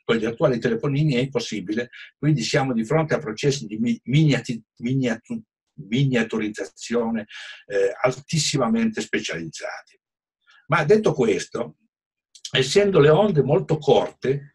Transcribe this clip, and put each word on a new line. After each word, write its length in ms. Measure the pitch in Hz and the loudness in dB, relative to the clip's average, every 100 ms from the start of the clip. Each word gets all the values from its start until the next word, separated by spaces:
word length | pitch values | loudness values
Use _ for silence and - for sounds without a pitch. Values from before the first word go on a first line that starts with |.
con 120 | - 113 | -2 0
gli 80 | |
attuali 340 | 110 - 123 117 | 0 0 0 2
telefonini 560 | 123 113 143 139 156 | 0 -2 -2 0 2
è 60 | 120 | 2
impossibile, 680 | 135 117 - 107 90 110 120 - - _ | 0 -4 -6 -8 -4 -6 -6 -12 -20 _
quindi 240 | 147 139 | 0 0
siamo 300 | 113 143 135 | 0 0 0
di 120 | 113 | -2
fronte 300 | 110 156 156 | 0 0 0
a 40 | - | -2
processi 480 | 107 107 143 - 104 | -4 -2 -2 -2 -6
di 120 | 107 | -4
mi-, 220 | 120 113 | -2 -2
miniati-, 560 | 117 147 156 127 - 113 - _ | 0 4 4 2 -2 -10 -12 _
miniatu-, 640 | 120 135 123 110 - 117 - _ _ | -4 -2 -2 -4 -8 -10 -10 _ _
miniaturizzazione, 1500 | - 98 123 139 120 113 110 104 - 98 - - 117 - - - - - - - | -20 -4 0 2 0 0 -2 -4 -6 -10 -12 -4 -2 -2 -4 -8 -14 -18 -20 -6
eh, 260 | 101 98 - | 0 0 0
altissimamente 1000 | 208 - - 160 - 139 113 113 113 107 | -2 -2 -4 -2 -2 0 2 2 0 -2
specializzati. 1000 | - - - 85 82 - - - - _ _ _ _ _ _ _ - | -4 -4 -4 -8 -10 -10 -12 -14 -18 _ _ _ _ _ _ _ -4
Ma 180 | 165 | -2
detto 280 | 151 214 170 | 4 4 4
questo, 640 | - 113 95 - 110 - - _ _ _ _ _ - - | 2 2 0 -4 -8 -10 -12 _ _ _ _ _ -20 -4
essendo 480 | 127 135 196 202 170 | -2 2 2 4 6
le 120 | 147 | 6
onde 320 | 165 214 151 | 6 4 2
molto 360 | 131 175 - 156 | 2 0 2 0
corte, 760 | - 110 - - 127 143 - | 4 2 2 -4 -2 -2 -6